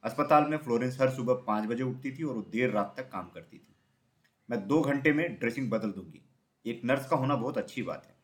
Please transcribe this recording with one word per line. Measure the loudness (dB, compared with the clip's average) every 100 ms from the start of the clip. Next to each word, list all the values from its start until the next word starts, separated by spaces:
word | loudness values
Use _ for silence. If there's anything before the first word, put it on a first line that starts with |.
अस्पताल | -6 -2 6 6 6
में | 0
फ्लोरेंस | 0 2 2 2
हर | 2
सुबह | 2 0
पाँच | 0 2 0 0
बजे | -2
उठती | -2 -4 -8
थी | -6
और | -4 -4
वो |
देर | -4 0 0
रात | 0 -2 -6
तक | -10
काम | -10 -12
करती | -16 -18 -20
थी। | _ _ _ _ _ _ _ _ _
"मैं | -6 2
दो | 2
घंटे | 2 2 4
में | 4 0 -2
ड्रेसिंग | -4 -2 -2
बदल | -2 -2
दूंगी। | -6 -12 -18 _ _ _ _ -10
एक | -6
नर्स | 0 0 0
का | 0
होना | 2 0
बहुत | -2 -4
अच्छी | -6 -6
बात | -8 -8 -12
है।" | _